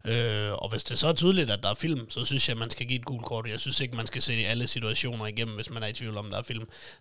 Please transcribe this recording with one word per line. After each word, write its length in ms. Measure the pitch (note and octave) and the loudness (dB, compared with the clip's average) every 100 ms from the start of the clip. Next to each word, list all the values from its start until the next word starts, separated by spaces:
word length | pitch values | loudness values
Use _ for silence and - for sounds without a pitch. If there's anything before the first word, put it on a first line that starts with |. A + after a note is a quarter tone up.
| - | -2
Øh, 460 | A#2 A#2 G#2 G#2 | 2 2 0 0
og 160 | G2+ G#2+ | -2 -2
hvis 140 | G#2+ | -4
det 160 | - A#2+ | 0 2
så 80 | D#3 | 4
er 60 | |
tydeligt, 360 | E3 E3+ F#3 C3 | 6 6 6 4
at 140 | G2+ | 2
der 60 | G2 | 0
er 40 | |
film, 360 | G#2+ E3 C#3+ A2+ | 0 0 0 -2
så 160 | - B2 | -2 0
synes 240 | C3+ - | 4 4
jeg, 80 | A2+ | 2
man 120 | A2+ | -4
skal 160 | - B2 | -4 -2
give 120 | B2+ | -2
et 60 | A#2 | -2
gult 200 | A#2+ - | -6 -4
kort. 240 | A#2 A2 | -4 -4
Jeg 100 | A2+ | -4
synes 200 | C3+ - | -2 0
ikke, 140 | C3 A#2+ | 0 -2
man 120 | A#2 | -4
skal 140 | B2 | 0
se 120 | - | 2
alle 340 | A2+ G#2 A#2+ B2 | 2 2 2 2
situationer 580 | B2 A2 A#2 B2+ A#2 G#2+ | 0 0 0 0 -2 -4
igennem, 280 | G#2+ A2+ G#2+ | -2 -2 -4
hvis 140 | A2 | -6
man 140 | A#2 | -6
er 40 | G#2+ | -4
i 60 | |
tvivl 240 | A2+ A#2 G#2 | -4 -6 -6
om, 120 | G#2 | -4
der 80 | G2+ | -6
er 40 | |
film. 240 | - A2+ A2+ - - - | -4 -8 -8 -12 -16 -10